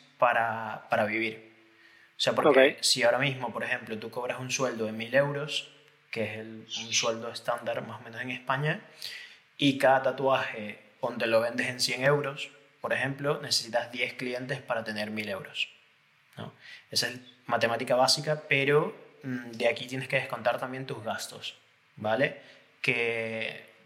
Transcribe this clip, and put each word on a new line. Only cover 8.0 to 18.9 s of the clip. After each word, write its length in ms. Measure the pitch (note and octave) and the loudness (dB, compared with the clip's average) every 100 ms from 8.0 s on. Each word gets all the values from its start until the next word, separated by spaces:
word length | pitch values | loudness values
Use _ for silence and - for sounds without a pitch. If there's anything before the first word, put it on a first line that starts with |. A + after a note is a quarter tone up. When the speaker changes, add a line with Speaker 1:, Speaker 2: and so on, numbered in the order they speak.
Speaker 1:
o 40 | |
menos 160 | A#2+ A2+ | -12 -10
en 100 | B2+ | -8
España, 480 | B2 - C3+ D3+ F#3+ - - - - - - _ - | -6 -2 0 0 -2 -6 -16 -14 -12 -16 -20 _ 2
y 220 | C#3+ B2+ | 2 6
cada 240 | C3 C3 | 6 6
tatuaje, 760 | C3+ B2+ C3+ B2+ - A2+ G#2 G#2 - _ | 4 0 2 2 0 -6 -10 -12 -20 _
ponte, 260 | B2 A#2 A#2 | -6 -2 2
lo 140 | A2+ | 4
vendes 280 | A#2 B2 B2+ | 4 0 -4
en 120 | B2 | -2
cien 240 | B2+ B2+ | -2 2
euros, 460 | C3+ D3 C#3 D3 - - - _ | 2 2 0 -6 -12 -14 -20 _
por 100 | A#2 | -4
ejemplo, 480 | A2+ C3 C3+ C#3+ D#3+ | 0 0 -2 -2 -2
necesitas 500 | C3+ - A#2 A#2 A#2 | 0 -2 0 -2 -2
diez 200 | B2 A#2+ | -2 -4
clientes 480 | - B2+ B2 C3 C3 | -4 -6 -6 -6 -6
para 240 | - A#2+ | -2 -4
tener 260 | A2 G#2+ G#2+ | -2 -6 -4
mil 180 | G#2+ G#2+ | -6 -6
euros, 400 | F#2+ - - - - _ _ _ _ _ - | -8 -8 -6 -6 -8 _ _ _ _ _ -14
¿no? 160 | A2+ - - - - | -14 -16 -20 -20 -4
Esa 180 | B2+ A#2+ | -2 -2
es 100 | B2 - - - | -4 -16 -16 -2
matemática 480 | A#2 - A#2 C3 | 2 2 2 2
básica, 500 | B2+ C3 D3+ D3 D3+ - | 4 4 4 0 -4 0
pero, 480 | C#3 C#3 D3 E3+ | 2 4 4 2